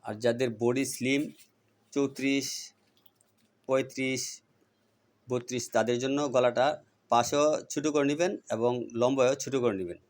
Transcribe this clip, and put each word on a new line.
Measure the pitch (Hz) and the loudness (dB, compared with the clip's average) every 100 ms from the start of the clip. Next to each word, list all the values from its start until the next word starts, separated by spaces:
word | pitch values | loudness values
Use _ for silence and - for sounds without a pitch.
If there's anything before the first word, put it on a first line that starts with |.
| - | -10
আর | 107 | -2
যাদের | 120 120 127 107 | 0 2 0 0
বডি | 117 123 135 | 0 0 -2
স্লিম, | - 131 139 156 - - _ _ _ _ | -4 -2 0 -2 -10 -20 _ _ _ _
চৌত্রিশ, | - 139 135 131 139 131 - - _ _ _ _ _ _ _ _ _ - | -4 -4 -2 -2 -2 -2 -10 -12 _ _ _ _ _ _ _ _ _ -2
পঁয়ত্রিশ, | 131 131 - 131 131 - - _ _ _ _ _ _ _ _ - | 0 0 -4 -4 -2 -6 -12 _ _ _ _ _ _ _ _ -6
বত্রিশ, | 127 - 123 - 117 | -6 -4 -8 -2 0
তাদের | 110 120 | 2 0
জন্য | 131 139 147 123 | 0 -2 0 2
গলাটা | 123 120 131 156 _ _ _ | 2 4 0 0 _ _ _
পাশেও | 117 120 147 151 147 - | 2 4 2 2 2 -4
ছোটো | - 151 147 | -4 0 2
করে | 139 | 2
নেবেন | 147 175 208 - 113 | 2 0 -2 -6 0
এবং | 117 123 - 117 | 0 0 -4 0
লম্বায়ও | 120 135 123 135 | 2 4 2 2
ছোটো | - 131 | -2 0
করে | 120 98 | 0 0
নেবেন। | 90 85 _ | -6 -10 _